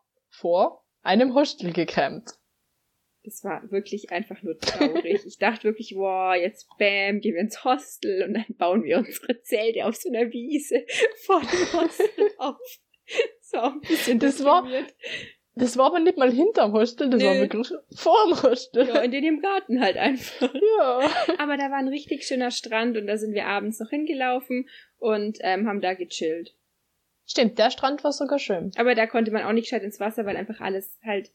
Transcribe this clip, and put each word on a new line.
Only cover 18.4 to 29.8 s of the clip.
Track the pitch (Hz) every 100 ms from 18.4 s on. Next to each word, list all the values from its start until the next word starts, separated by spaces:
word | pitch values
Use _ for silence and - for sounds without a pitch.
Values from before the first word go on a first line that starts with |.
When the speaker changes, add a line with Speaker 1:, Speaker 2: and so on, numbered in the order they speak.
Speaker 1:
Hostel. | 254 262 - 233 254
Speaker 2:
Ja, | 285
in | 240
den | 277
im | 320 302
Garten | 381 392 381 247
halt | 196 -
einfach. | 240 262 - - 262
Speaker 1:
Ja. | 269 427 427 269 247 302 698 571 330
Speaker 2:
Aber | 294 277
da | 277
war | 277
ein | 269
richtig | 285 - 277 -
schöner | 262 247
Strand | - 226 220 240 220
und | 202
da | 214
sind | 214
wir | 202 -
abends | 202 208 220
noch | 220
hingelaufen | 294 302 277 254 254 - 247 254 - - _
und, | 233 214 208 214
ähm, | 185 185 220
haben | 202
da | 185
gechillt. | 185 175 - 165 165 - _ _ _ _ _ _ _ -
Speaker 1:
Stimmt, | - 240 -
der | 226
Strand | - 269 294
war | 294
sogar | 277 277 285
schön. | 269 185 190 -
Speaker 2:
Aber | 240
da | 226 226
konnte | 233 226
man | 214
auch | -
nicht | 226
gescheit | 226 226